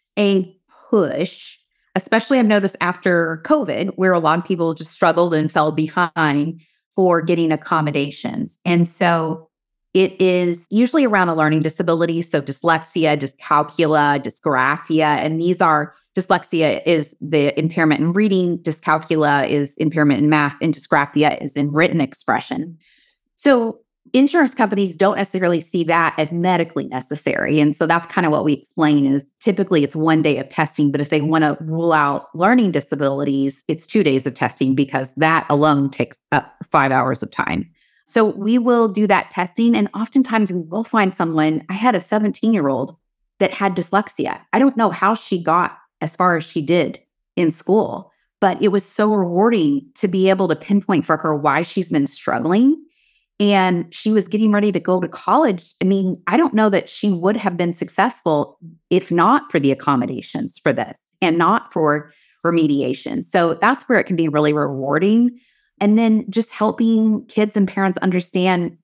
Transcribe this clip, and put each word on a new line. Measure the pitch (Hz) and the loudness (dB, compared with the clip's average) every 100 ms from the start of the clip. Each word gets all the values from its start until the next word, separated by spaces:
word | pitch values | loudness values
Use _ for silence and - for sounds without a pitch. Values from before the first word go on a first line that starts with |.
| _ - | _ -2
a | 202 196 180 _ _ _ - | 2 2 -2 _ _ _ -2
push, | 220 156 131 180 - - - _ _ _ 190 | 0 0 -2 -6 -8 -20 -20 _ _ _ -8
especially | - 220 - 262 | 0 0 2 2
I've | 220 | 2
noticed | 208 190 - | 2 0 -2
after | 175 180 190 175 165 160 - | -4 -2 0 0 0 -4 0
covid, | 302 202 117 185 202 | 0 0 -4 -4 0
where | 185 | 2
a | 175 | 2
lot | 156 165 | 2 0
of | 175 | 0
people | 180 165 | -2 -2
just | 160 160 | -4 -10
struggled | - 175 165 175 | -2 0 2 2
and | 156 156 | 2 0
fell | - 151 | 0 0
behind | 151 156 - 175 - 156 143 151 165 _ _ _ - | 0 -2 -2 -2 0 0 0 -2 -6 _ _ _ 0
for | 185 170 | 2 2
getting | 165 170 165 | 2 0 0
accommodations. | 151 - 165 151 147 143 143 - - - - 185 | -2 -2 -2 0 -2 -4 -6 -10 -8 -10 -8 -2
And | 175 170 | 0 0
so | - 175 170 160 160 - _ _ _ _ | 0 0 0 -2 -6 -12 _ _ _ _
it | 190 185 190 | 0 0 2
is | 185 180 175 170 - | 0 2 0 -4 -4
usually | 208 247 320 262 | 0 0 2 2
around | 208 180 | 2 0
a | 160 | 2
learning | 151 156 | 2 2
disability. | 156 - 175 165 170 165 | 0 -2 -2 0 0 -2
So | 165 151 | -2 -4
dyslexia, | 135 139 170 160 165 180 156 147 | -4 -4 0 0 -2 -2 0 0
dyscalculia, | 139 - - 151 147 - 160 156 147 143 | -4 -10 -2 0 0 -2 0 2 2 0
dysgraphia, | 131 - 165 135 131 156 - 156 156 147 | -4 -8 -4 0 0 -2 -2 0 0 0
and | 156 160 | -2 -2
these | 170 180 | -2 0
are, | 175 151 151 _ _ - | 2 2 -2 _ _ -6
dyslexia | 180 180 - 170 156 101 - | 0 -2 0 0 0 0 0
is | 165 147 - | 0 0 -10
the | 151 151 143 - | -2 0 0 0
impairment | 156 170 160 151 | -2 0 0 2
in | 160 | 0
reading, | 180 214 190 180 170 | 2 2 2 0 -2
dyscalculia | 165 151 - 156 160 160 147 143 131 | -6 -6 0 0 0 0 2 2 0
is | 147 143 - | 0 -2 -2
impairment | 160 160 147 139 | -2 2 2 2
in | 151 | 2
math, | 151 143 - | 2 0 -2
and | 160 | -4
dysgraphia | 147 - 151 139 147 147 - | -4 -2 -2 0 0 0 0
is | 143 - | -6 -4
in | 143 | -2
written | 143 170 170 | 0 0 0
expression. | 135 - - 110 - 127 160 165 _ _ _ _ _ _ | -4 -6 -4 -4 -4 -8 -10 -14 _ _ _ _ _ _
So | 294 247 226 - _ _ _ | 2 2 0 -8 _ _ _
insurance | 254 277 339 269 - | 2 2 4 0 0
companies | 214 202 196 156 | -2 0 -2 0
don't | 190 - | 0 0
necessarily | 196 190 180 170 | -4 -2 0 0
see | - 180 | -2 -4
that | 160 170 165 - | 0 2 2 0
as | 156 | -4
medically | 170 180 180 165 147 135 | -2 0 0 -2 -6 -8
necessary. | 131 - 147 - - - 151 | -8 -8 -8 -4 -4 0 2
And | 147 147 | 2 2
so | 160 | 0
that's | 170 170 | 0 -2
kind | - 170 | -2 0
of | |
what | 151 | 2
we | 147 | 0
explain, | 139 - - 151 147 139 | -2 -4 -2 2 2 2
is | 139 139 _ | 0 -4 _
typically | - 190 190 170 | -2 -2 0 0
it's | 139 160 | 0 0
one | 156 160 | 2 4
day | 151 135 | 2 0
of | 139 | -4
testing, | - 151 - 147 | -4 -4 0 0
but | 139 | 0
if | 143 | -2
they | 151 | -2
want | 151 160 | 0 2
to | 156 143 | 0 -2
rule | 160 160 170 | -6 -4 0
out | 156 143 143 - | 2 2 -2 -8
learning | 160 185 254 208 | -2 2 2 2
disabilities, | 147 - 143 139 139 143 139 139 - - | 0 -4 -2 -2 -2 -2 -2 -2 -4 -8
it's | 156 - | -8 -2
two | 220 | 0
days | 156 135 135 | 2 2 -2
of | |
testing | 120 123 - 131 | -4 -4 -2 0
because | 135 135 135 131 - | 0 0 -2 -4 -2
that | 160 160 - | 0 2 0
alone | 147 151 143 139 | 2 4 2 0
takes | - 123 - - | -2 -6 -6 -4
up | 147 - - - | -2 -2 -10 -2
five | 156 135 | 0 2
hours | 131 131 127 | 2 0 -4
of | - | -6
time. | - - 82 170 _ _ _ - | -6 -4 -4 -6 _ _ _ -4
So | 240 214 | 0 0
we | 180 196 247 | 0 0 0
will | 240 240 226 | 2 2 2
do | 196 208 | 0 2
that | 190 - | 2 0
testing. | - 180 - 233 226 | -6 -6 0 2 2
And | 208 | 0
oftentimes | 202 220 277 254 226 202 | -4 -2 0 2 0 0
we | 180 | -4
will | 160 190 | -6 -8
find | 226 226 196 180 | -4 0 0 0
someone, | 170 156 156 156 - | -2 0 0 0 -6
I | |
had | 190 240 202 | -4 0 0
a | |
seventeen-year-old | 175 214 214 - 220 220 143 131 143 - _ _ _ - | -2 -2 -2 -2 0 0 0 -2 -6 -12 _ _ _ -4
that | 190 | -4
had | - 196 180 | -2 -4 -2
dyslexia. | 170 196 214 - - - _ | -2 -2 -2 -6 -8 -8 _
I | 214 | 0
don't | 277 240 | 2 2
know | 220 | -2
how | 170 196 | 0 0
she | 220 - 185 | -2 -4 -4
got | 165 170 175 - _ - | 0 0 0 -4 _ -10
as | 156 - | -8 -2
far | 180 170 | 0 0
as | |
she | 160 170 | -2 -6
did | 143 175 147 - _ _ _ - | 0 0 0 -4 _ _ _ -2
in | 170 | -2
school, | 160 - 208 - - - _ _ - | -2 0 0 0 -6 -14 _ _ -4
but | 196 - | -2 0
it | 208 | 0
was | 196 | 0
so | - - 214 | -4 -2 0
rewarding | 214 175 175 220 226 151 143 - - | 0 0 2 2 2 0 -2 -6 -6
to | 190 | -4
be | 185 185 | 2 2
able | 190 185 | 2 0
to | 151 | -2
pinpoint | - 202 - 175 - | 0 -2 0 -2 0
for | 156 | -2
her | 160 | -2
why | 151 151 139 | -2 0 0
she's | 170 - 175 | -2 -4 -2
been | 156 139 | -2 -2
struggling | - - 120 147 196 254 320 - _ _ _ _ - | -6 -6 -4 0 2 2 2 -4 _ _ _ _ -2
and | 208 202 185 175 170 | 2 2 2 0 -4
she | - 220 | -6 -2
was | 214 - | 0 0
getting | 214 220 | 0 2
ready | 208 208 | 2 2
to | 190 | 0
go | - 185 | 0 -2
to | 180 | -2
college. | - - 240 302 180 - - | -6 0 2 2 -2 -8 -4
I | 185 | 0
mean, | 196 185 - - | 0 0 -4 -2
I | 185 | 2
don't | 262 | 2
know | 214 214 | 2 2
that | 196 - | 2 -2
she | - 208 | -4 -2
would | 180 185 220 | 0 0 -2
have | 202 175 | -2 -2
been | 175 | -4
successful | 170 - - 220 - 175 151 139 - 170 - - | -4 -6 -2 -2 -2 -2 0 -2 -8 -20 -18 -2
if | 180 - | -2 0
not | 170 175 277 - | 2 2 2 0
for | 165 | 0
the | 139 | 0
accommodations | 135 - 135 120 127 - - 117 - | 0 0 0 -2 -6 -10 -10 -10 -4
for | 156 | -2
this | 127 110 - - - | -2 -4 -10 -20 -4
and | 180 165 | -2 2
not | 170 226 - | 2 0 -2
for | 180 156 147 147 _ _ _ 165 | -2 0 0 -4 _ _ _ -2
remediation. | 170 156 143 127 127 - - - | 0 0 0 -2 -6 -8 -10 -4
So | 190 170 165 | 0 0 0
that's | 214 269 - | 0 0 0
where | 233 | -2
it | - | 0
can | 175 | -2
be | 165 | 0
really | 147 151 | 0 2
rewarding. | 151 143 135 135 147 190 226 240 240 _ _ _ - | 0 -2 -4 -4 0 2 2 2 -2 _ _ _ -4
And | 202 214 | 0 2
then | 226 220 - | 2 0 -2
just | 208 226 | -4 -6
helping | - 214 220 226 226 220 214 - | -2 -2 0 0 2 2 -2 -4
kids | - 214 208 | -2 -2 0
and | 190 | -2
parents | - 190 180 | 0 -2 -2
understand | 190 180 175 185 185 180 170 - | -2 -2 -2 -2 0 0 -4 -10